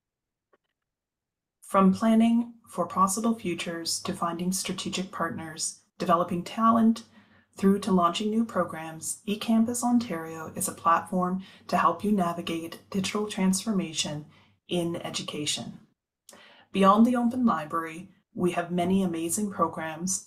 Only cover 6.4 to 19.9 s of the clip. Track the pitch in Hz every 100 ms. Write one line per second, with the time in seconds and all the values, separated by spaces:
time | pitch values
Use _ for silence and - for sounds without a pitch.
6.4 | 180 - 226 233 226 226 - _ _ _
7.4 | _ - 196 196 - 185 170 180 214 220
8.4 | 226 190 165 160 160 160 156 - - 208
9.4 | - 226 226 240 240 240 233 165 160 160
10.4 | 156 - - - 165 165 - 185 180 190
11.4 | - - - 175 165 165 202 208 170 170
12.4 | 170 165 165 - _ 202 190 214 214 -
13.4 | 190 185 226 196 160 156 160 151 147 _
14.4 | _ _ - 175 170 170 - - - 151
15.4 | 147 - - - - _ _ _ - -
16.4 | - - _ 190 190 214 240 247 240 254
17.4 | 233 156 151 165 165 160 185 _ _ -
18.4 | 175 175 170 175 175 196 185 165 170 208
19.4 | 208 190 165 165 160